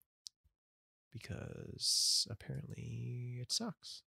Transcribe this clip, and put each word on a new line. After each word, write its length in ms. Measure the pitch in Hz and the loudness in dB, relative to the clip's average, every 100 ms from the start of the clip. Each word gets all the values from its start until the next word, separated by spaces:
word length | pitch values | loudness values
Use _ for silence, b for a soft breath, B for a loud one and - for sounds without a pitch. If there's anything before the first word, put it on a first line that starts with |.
| _ _ - - _ _ _ _ _ _ _ | _ _ -16 -16 _ _ _ _ _ _ _
Because 1120 | 117 - - - - - - - - - - - | -12 -8 -6 -6 -8 -10 0 4 6 6 6 4
apparently 1080 | 110 - 135 - 107 117 117 120 123 123 123 | -2 -4 -6 -6 -8 -6 -4 -4 -4 -4 -6
it 100 | 123 | 0
sucks. 500 | - 226 - - - | 0 0 -6 -10 -12